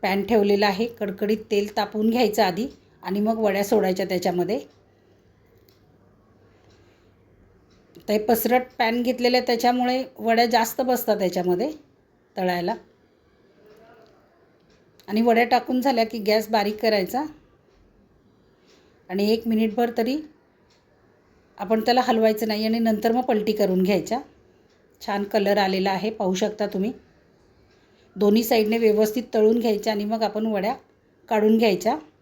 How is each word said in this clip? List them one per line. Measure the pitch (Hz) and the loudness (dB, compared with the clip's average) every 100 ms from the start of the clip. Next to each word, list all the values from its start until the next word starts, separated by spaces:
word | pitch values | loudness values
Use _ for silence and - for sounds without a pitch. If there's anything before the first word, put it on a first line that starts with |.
पॅन | 196 196 | -2 -2
ठेवलेला | 196 233 202 202 208 | 2 2 4 2 2
आहे, | 190 233 | 0 -4
कडकडीत | - 202 190 202 220 - | -4 -8 -6 -4 -4 -2
तेल | 208 202 - | -2 -2 -4
तापवून | 208 214 220 | -6 -2 0
घ्यायचं | 226 220 208 | 2 0 2
आधी | 202 180 254 - _ _ | 0 0 -8 -10 _ _
आणि | 190 196 | -6 -2
मग | 214 226 | -2 0
वड्या | 214 196 | 0 0
सोडायच्या | 196 220 190 185 190 | 2 2 2 -2 -2
त्याच्यामध्ये. | 180 185 180 175 240 - _ _ _ _ _ _ _ _ _ _ _ _ _ _ _ _ _ _ _ _ _ _ _ _ _ _ _ _ _ _ _ _ - - | -2 -2 -2 -2 -4 -6 _ _ _ _ _ _ _ _ _ _ _ _ _ _ _ _ _ _ _ _ _ _ _ _ _ _ _ _ _ _ _ _ -20 -2
तर | |
हे | 214 | -2
पसरट | 214 220 226 254 254 _ | 2 0 2 0 0 _
पॅन | 226 240 | -2 0
घेतलेलं | 240 247 240 247 | -2 0 2 2
आहे, | 247 | 0
त्याच्यामुळे | 233 240 247 247 254 262 - | 0 2 2 0 -2 -4 -6
वड्या | 214 226 240 | 0 2 4
जास्त | 233 226 - | 2 0 -2
बसतात | 254 247 233 208 | 0 0 0 0
त्याच्यामध्ये | 185 185 180 180 262 311 _ _ _ _ _ - | 0 0 0 0 -2 -6 _ _ _ _ _ -4
तळायला. | 185 175 175 233 - _ _ _ _ _ _ _ _ - - - - _ _ _ _ _ _ _ _ _ - | -2 -2 -4 -6 -10 _ _ _ _ _ _ _ _ -20 -20 -20 -20 _ _ _ _ _ _ _ _ _ -6
आणि | 208 | 0
वड्या | 233 226 | 2 4
टाकून | 233 240 - 254 | 4 0 0 -2
झाल्या | 254 240 220 | 0 0 -2
की | 233 | -2
गॅस | 202 214 214 | 0 0 2
बारीक | 220 202 208 | -2 -2 -2
करायचा | 226 208 185 247 302 - _ _ _ _ _ _ _ _ _ _ _ _ _ _ _ _ _ | 0 0 -2 -4 -6 -10 _ _ _ _ _ _ _ _ _ _ _ _ _ _ _ _ _
आणि | 185 208 | -2 0
एक | 220 226 | 0 0
मिनिटभर | 220 226 214 240 233 | 0 0 0 -2 0
तरी | 226 285 311 _ _ _ _ _ _ _ _ _ _ _ _ - | -2 -4 -8 _ _ _ _ _ _ _ _ _ _ _ _ -14
आपण | 196 220 | -4 -2
त्याला | 220 247 | 2 0
हलवायचं | 247 226 220 214 226 | 2 2 2 0 -2
नाही | 214 220 | -2 -2
आणि | 226 | 0
नंतर | 226 214 226 | 0 0 0
मग | 233 | 0
पलटी | 247 226 208 | 0 0 0
करून | 208 202 185 | 0 2 2
घ्यायच्या. | 185 196 156 - 285 _ _ _ _ _ _ _ | 2 0 0 -6 -8 _ _ _ _ _ _ _
छान | - 202 | -8 -6
कलर | 202 220 196 196 | -2 -2 0 2
आलेला | 190 190 190 | 2 0 0
आहे, | 190 202 | -2 -4
पाहू | 220 196 | -4 -4
शकता | 185 214 214 202 | -2 -2 -4 -6
तुम्ही. | 202 202 262 _ _ _ _ _ _ _ _ _ _ _ - | -4 -4 -6 _ _ _ _ _ _ _ _ _ _ _ 0
दोन्ही | 202 214 | 2 2
साईडने | 226 240 214 226 | 2 0 2 2
व्यवस्थित | 226 214 220 214 233 | 2 4 2 0 -4
तळून | 226 214 233 | 2 2 4
घ्यायच्या | 233 208 220 | 0 -2 -2
आणि | 208 208 | -4 -2
मग | 226 | -2
आपण | 220 214 220 | -2 -2 -2
वड्या | 208 196 262 _ _ _ _ _ | -2 -2 -6 _ _ _ _ _
काढून | 220 214 220 | 2 4 4
घ्यायच्या. | 226 185 214 294 - _ | 4 2 0 -4 -8 _